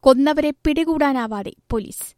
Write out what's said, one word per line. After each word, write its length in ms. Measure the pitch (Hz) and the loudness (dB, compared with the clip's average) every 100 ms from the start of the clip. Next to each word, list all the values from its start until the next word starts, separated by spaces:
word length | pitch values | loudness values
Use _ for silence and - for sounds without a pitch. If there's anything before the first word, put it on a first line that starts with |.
കൊന്നവരെ 480 | - 254 277 302 302 285 | 6 4 4 2 0 -2
പിടികൂടാനാവാതെ 920 | - 302 330 320 285 262 226 214 196 - _ | -2 -2 0 0 0 0 -4 -6 -10 -14 _
പോലീസ്. 380 | 233 208 - - | -8 -6 -14 -16